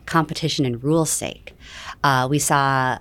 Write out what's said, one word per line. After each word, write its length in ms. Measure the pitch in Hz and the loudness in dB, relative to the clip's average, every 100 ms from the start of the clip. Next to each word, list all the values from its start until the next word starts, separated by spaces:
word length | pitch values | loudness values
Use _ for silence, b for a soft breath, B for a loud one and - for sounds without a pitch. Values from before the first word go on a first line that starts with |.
| - | -2
competition 600 | 165 156 - 156 - 131 | 0 0 -2 -4 0 -2
and 180 | 117 | -2
rules' 260 | 135 160 151 | 0 2 2
sake. 440 | - 80 - - B B B B - | -2 -6 -10 -18 B B B B -2
Uh, 240 | 143 131 131 | 2 2 2
we 80 | 147 | 0
saw, 640 | - 147 135 135 127 117 | 2 2 4 2 0 -2